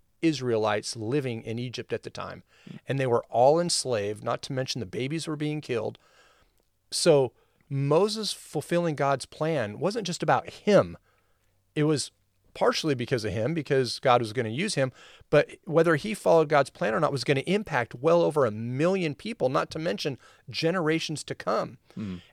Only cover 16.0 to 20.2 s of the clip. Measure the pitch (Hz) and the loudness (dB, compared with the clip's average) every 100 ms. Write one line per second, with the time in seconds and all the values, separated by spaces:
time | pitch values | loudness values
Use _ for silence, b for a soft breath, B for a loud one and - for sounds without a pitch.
16 | 208 208 196 165 156 147 139 - 185 214 | 0 -2 4 4 6 2 2 -2 -2 0
17 | 151 135 117 135 - 196 214 143 117 117 | 0 0 0 0 0 -2 0 -4 -4 -2
18 | 143 170 170 151 123 104 117 127 165 196 | 2 4 4 4 2 0 -4 0 0 0
19 | 165 139 214 226 127 147 160 160 165 202 | -2 -6 -8 -2 0 0 -2 -4 -6 -4
20 | 151 131 | -6 -8